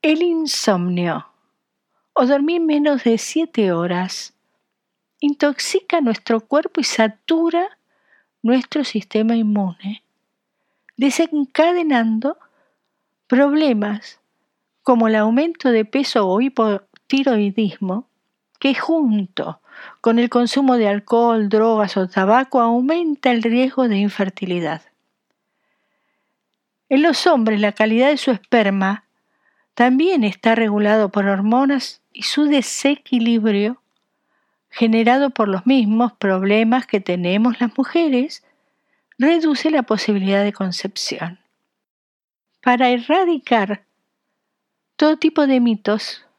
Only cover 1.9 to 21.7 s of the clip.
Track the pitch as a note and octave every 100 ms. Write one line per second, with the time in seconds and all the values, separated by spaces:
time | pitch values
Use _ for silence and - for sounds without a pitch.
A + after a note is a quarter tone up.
1.9 | _ _ - B3+ C#4 D4 F4 D#4+ D4 D4
2.9 | C4+ A#3 A3+ - D#4 E4 - G3 E3+ F3
3.9 | F3 F#3+ - - _ _ _ _ _ _
4.9 | _ _ _ D4 C#4+ D4 C#4+ - F#4+ -
5.9 | E4+ B3+ G#3+ - A3+ A3 C#4+ E4 - B3+
6.9 | - A3 A3 - E4 E4 E4+ F#4+ _ _
7.9 | _ _ _ _ _ A3+ B3+ - D4+ C4+
8.9 | G#3+ - G#3+ A3 A#3 G#3+ G#3 F#3+ E3+ F#3+
9.9 | A3 _ _ _ _ _ _ _ _ _
10.9 | - C#4 - E4 D4+ C#4 - E4 F4+ D#4+
11.9 | B3+ A3+ A3 C4+ E4 _ _ _ _ _
12.9 | _ _ _ _ B3+ C#4+ D4 D4+ A3 G#3
13.9 | G#3 - - _ _ _ _ _ _ -
14.9 | A#3+ A3+ A3 G#3+ A#3+ E4 E4 C4 A3+ G#3+
15.9 | C4+ C4+ A#3+ F#3+ F#3+ C4 B3 A3 G3 _
16.9 | _ _ C4+ C#4 A3 G3+ G3 G#3 - F#3+
17.9 | G3 - _ _ _ _ _ C4+ C4 -
18.9 | E4 C4+ G#3 F#3 - D3 - _ - -
19.9 | - A#3 A#3 A#3+ A#3+ A#3+ C#4 C4+ B3 G#3
20.9 | G3+ - A#3 A#3 A3+ G#3 G#3+ A3+